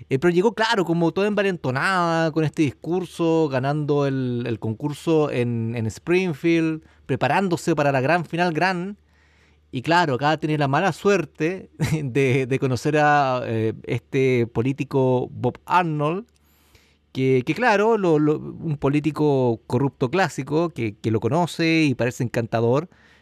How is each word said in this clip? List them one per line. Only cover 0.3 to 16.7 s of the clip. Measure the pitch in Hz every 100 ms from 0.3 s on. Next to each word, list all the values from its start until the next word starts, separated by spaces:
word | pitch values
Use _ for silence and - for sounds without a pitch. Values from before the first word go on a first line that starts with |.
llegó, | 175 214
claro, | 208 220 233
como | 170 170 165
toda | 180 208
envalentonada | 208 196 175 131 127 180 185 170 165 160
con | 160
este | 151 -
discurso, | 147 - 151 180 170 - 165 160 156
ganando | 131 139 151 147 143 139
el, | 135 127 120 123
el | 113
concurso | 113 107 147 143 - 160 147
en, | 127 120 117 113 120
en | 110
Springfield, | - - 180 185 143 170 165 160 156 - _ -
preparándose | 135 135 160 196 170 -
para | 151 143
la | 135
gran | 131 175 156
final, | 165 180
gran. | 156 180 180 185 208 _ _ _ _ _ _ _
Y | 131
claro, | 117 170 165 123
acá | 143 156
tiene | 156 151
la | 139
mala | 139 190
suerte | - 202 196 156 - 156 190 - - 147
<laughs> | 156
de, | 139 117 135 131 127
de | 135
conocer | 135 127 151 151
a, | 147 147 135 127 110
eh, | 113 110 -
este | - 123 - 127 131 127 113
político | - 127 139 135 139 131 123 -
Bob | 107 120 - -
Arnold, | 175 170 151 147 180 240 _ _ _ _